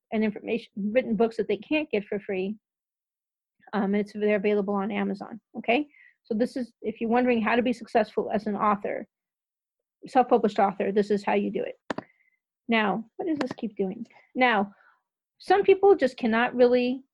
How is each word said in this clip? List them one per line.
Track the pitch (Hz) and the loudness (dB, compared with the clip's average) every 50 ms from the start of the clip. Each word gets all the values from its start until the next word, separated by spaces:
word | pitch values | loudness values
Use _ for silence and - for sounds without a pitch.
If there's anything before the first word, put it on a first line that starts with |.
| _ - - | _ -6 -4
and | 220 220 | -2 -2
information, | 220 208 - - - 220 233 - - - | -2 -2 -4 -6 -6 -6 -6 -6 -8 -10
written | - 196 214 208 262 254 233 226 | -6 -4 -2 0 0 0 0 0
books | 185 233 226 226 | 0 0 0 0
that | - 208 | -2 -4
they | - 214 196 | -4 -4 -6
can't | 208 - 302 311 302 302 - | -4 -4 -2 -2 -2 -2 -4
get | 208 196 | -4 -4
for | - - 202 | -4 -8 -8
free. | 202 - 202 185 185 196 220 220 _ _ _ _ _ _ _ _ _ _ _ _ _ _ _ _ _ _ _ _ _ - - | -8 -6 -6 -4 -4 -6 -6 -10 _ _ _ _ _ _ _ _ _ _ _ _ _ _ _ _ _ _ _ _ _ -8 -4
Um, | 202 202 196 196 | -4 -2 0 0
and | 208 | -2
it's, | 208 208 - | -2 -4 -6
they're | 214 208 208 208 | -4 0 0 0
available | 208 196 208 208 208 196 196 202 | 2 2 0 0 0 0 -2 -2
on | 202 190 214 | -4 -4 -4
Amazon, | 208 202 196 196 196 196 - - 240 214 _ _ - | -4 -4 -4 -4 -4 -6 -8 -14 -16 -18 _ _ -16
okay? | 240 - - - 294 302 - _ _ - _ _ _ _ | -10 -2 0 0 0 -2 -4 _ _ -20 _ _ _ _
So | - 233 | -6 -2
this | 208 240 247 - | -2 -2 -2 -4
is, | 269 247 - _ _ - | -6 -8 -10 _ _ -10
if | 214 202 - | -10 -8 -6
you're | 233 226 | -4 0
wondering | 226 247 254 247 247 233 | 0 2 2 2 2 0
how | 214 226 226 | 2 0 0
to | 240 240 | 0 0
be | 254 240 | 0 -2
successful | 240 233 - - 240 214 214 - - 196 113 - | -4 -6 -2 0 0 0 0 -2 -6 -4 -2 -4
as | 214 - 214 | -4 -4 -4
an | 208 | -4
author, | - - 208 208 202 - - - - - - _ _ _ _ _ _ _ _ _ _ _ _ _ _ _ _ _ _ - - | -2 0 0 0 0 -2 -6 -6 -8 -10 -14 _ _ _ _ _ _ _ _ _ _ _ _ _ _ _ _ _ _ -10 -2
self-published | - 269 247 247 254 233 208 214 202 - | 2 2 2 4 4 2 2 2 0 2
author, | 208 196 196 - 190 185 | 0 0 0 -2 -2 -2
this | 196 214 202 208 214 | 0 0 0 0 0
is | 196 202 | -2 0
how | - 214 | 0 0
you | 208 202 202 202 | 0 0 -2 -4
do | 190 - | -4 -6
it. | - - _ _ - - - - _ _ _ _ _ _ _ _ _ _ _ _ - | -6 -8 _ _ -10 -10 -10 -10 _ _ _ _ _ _ _ _ _ _ _ _ -2
Now, | 233 226 214 202 190 220 226 - _ | 0 0 0 0 -2 -4 -6 -10 _
what | - - 370 | -8 -6 -4
does | 320 285 | -4 -4
this | 277 254 - | -4 -6 -8
keep | - - 214 - | -8 -8 -8 -6
doing? | - 196 190 185 - 233 - _ - _ _ - | -4 -6 -6 -6 -8 -12 -16 _ -20 _ _ -2
Now, | 226 254 247 226 208 202 202 - _ _ _ _ _ _ _ _ _ _ _ _ _ | 0 2 2 2 2 0 -2 -6 _ _ _ _ _ _ _ _ _ _ _ _ _
some | - - 359 403 381 | 0 2 2 4 6
people | 381 381 381 - 403 392 | 6 4 6 8 6 6
just | 302 277 247 247 - | 6 4 0 0 0
cannot | - 233 220 226 240 247 - | -2 0 2 2 0 0 4
really | 240 247 240 247 247 247 247 254 269 - _ | 6 6 6 6 4 2 2 -2 -4 -8 _